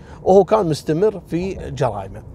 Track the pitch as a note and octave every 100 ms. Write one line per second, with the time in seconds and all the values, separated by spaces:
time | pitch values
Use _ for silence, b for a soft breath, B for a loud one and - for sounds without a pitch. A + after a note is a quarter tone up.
0 | B B - G3 F#3 G#3+ F3 C#3+ - D#3
1 | G#3+ G3 - E3 F#3+ - C#3+ C3+ B2+ G2+
2 | G2 G#2+ -